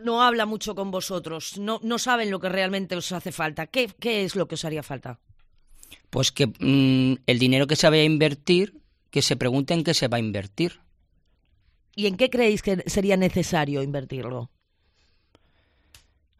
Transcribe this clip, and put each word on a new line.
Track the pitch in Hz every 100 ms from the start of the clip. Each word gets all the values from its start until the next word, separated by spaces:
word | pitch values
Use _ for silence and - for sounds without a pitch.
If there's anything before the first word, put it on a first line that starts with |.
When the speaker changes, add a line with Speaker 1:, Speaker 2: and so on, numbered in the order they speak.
Speaker 1:
no | 226 233
habla | 247 233 214
mucho | 214 214 196
con | 196
vosotros, | 185 180 185 160 160 - 196
no, | 202 220
no | 220 233
saben | 254 240 214
lo | 190
que | 180
realmente | 190 190 196 190 175
os | -
hace | 180 185
falta. | - 156 156 160
¿Qué, | 262 233 -
qué | 240 214
es | 175 196
lo | 160
que | 160
os |
haría | 160 156
falta? | - 131 127 117 _ _ _ _ _ - - - _
Speaker 2:
Pues | - 131
que, | - 131
mm, | - - 139 135 131 131 131 -
el | 123
dinero | 127 131 139
que | 151
se | 165
vaya | 156
a | 156
invertir, | 156 156 143 - 175 202 - _ _ _
que | 147
se | - 127
pregunten | 127 135 135 170
qué | 160
se | - 131
va | 120
a |
invertir. | 110 104 95 - 170 - _ _ _ _ _ _ _ _ _ _ _ -
Speaker 1:
¿Y | 208
en | 185
qué | 254
creéis | 240 233 214
que | - 185 -
sería | 208 196 190
necesario | 185 185 - 165 147 143
invertirlo? | 135 143 131 131 120 127 120 _ _ _ _ _ _ _ _ _ _ _ _ _ _ - _ _ _